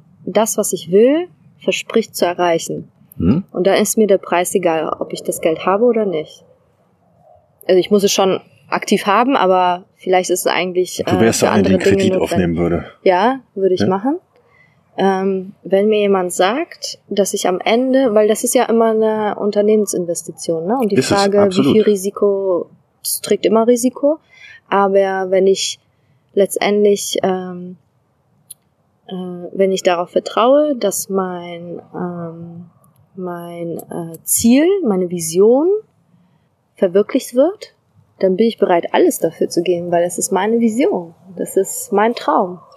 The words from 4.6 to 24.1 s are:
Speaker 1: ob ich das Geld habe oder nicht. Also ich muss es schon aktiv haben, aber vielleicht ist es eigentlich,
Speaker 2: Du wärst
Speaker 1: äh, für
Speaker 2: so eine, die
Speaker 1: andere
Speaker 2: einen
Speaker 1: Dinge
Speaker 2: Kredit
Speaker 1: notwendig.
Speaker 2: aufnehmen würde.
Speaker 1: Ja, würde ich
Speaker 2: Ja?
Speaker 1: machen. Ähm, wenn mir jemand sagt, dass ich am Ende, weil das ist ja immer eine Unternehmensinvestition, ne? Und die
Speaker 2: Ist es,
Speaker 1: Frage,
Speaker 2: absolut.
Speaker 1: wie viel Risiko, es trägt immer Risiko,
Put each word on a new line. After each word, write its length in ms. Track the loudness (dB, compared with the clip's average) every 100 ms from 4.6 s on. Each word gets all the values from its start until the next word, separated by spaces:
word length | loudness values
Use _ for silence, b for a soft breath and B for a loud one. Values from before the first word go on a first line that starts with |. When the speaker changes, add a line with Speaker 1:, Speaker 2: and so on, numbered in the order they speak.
| 0 -2 -2 -6
Speaker 1:
ob 140 | -8
ich 100 | -8
das 180 | -8 -4
Geld 240 | -2 -2 0
habe 200 | 2 2
oder 200 | 2 -2
nicht. 380 | -4 -8 -14 _ _ _ _ _ _ _ _ _ _ _ _ 0
Also 120 | 2
ich 120 | 4
muss 120 | 2
es 80 | 2
schon 300 | 2 0 0 -6 _ _
aktiv 380 | -6 0 0 2
haben, 300 | 2 2 2
aber 500 | 2 2 2 -2 -8 _
vielleicht 340 | -2 0 0
ist 100 | -2
es 60 | -2
eigentlich, 540 | -2 -2 -2 -4 -4 -4
Speaker 2:
Du 140 | 2
wärst 220 | 2 2
Speaker 1:
äh, 20 | 2
für 60 |
Speaker 2:
so 0 |
eine, 120 | 2
die 60 | 2
Speaker 1:
andere 40 | 2
Speaker 2:
einen 80 |
Speaker 1:
Dinge 120 | 2 2
Speaker 2:
Kredit 180 | 2
Speaker 1:
notwendig. 200 | 0 0
Speaker 2:
aufnehmen 240 | 0 0 0
würde. 280 | 0 -2 -6 -2
Speaker 1:
Ja, 360 | 0 2 2 0 -8 -4
würde 180 | 0 2
ich 60 |
Speaker 2:
Ja? 60 | 0
Speaker 1:
machen. 300 | 0 -2 -4 -8 _ b b b b _ -2
Ähm, 560 | 0 0 0 -2 -6 -14
wenn 240 | -2 0 2
mir 100 | 2
jemand 320 | 2 0 0
sagt, 680 | 0 0 0 -6 -10 -14 -14 _
dass 240 | -2 0
ich 140 | 0 -2
am 120 | -2
Ende, 540 | 0 0 2 2 2
weil 140 | 2 2
das 160 | 0
ist 120 | 0 0
ja 80 |
immer 280 | 2 2 2
eine 440 | 2 0 0 -4 -2
Unternehmensinvestition, 1300 | -2 0 2 2 0 -4 -4 -6 -10 -10 -6 -4 -2
ne? 100 | -2
Und 140 | 0
die 40 | 0
Speaker 2:
Ist 160 | 0
es, 60 | 0
Speaker 1:
Frage, 240 | 2 2
Speaker 2:
absolut. 280 | 2 2 2
Speaker 1:
wie 40 | 4
viel 80 |
Risiko, 840 | 4 0 -2 -2 0 0 -2 -2 -4 _ _ _
es 180 | -10 -8
trägt 240 | -4 -2 2
immer 220 | 2 4
Risiko, 520 | 2 0 0 -2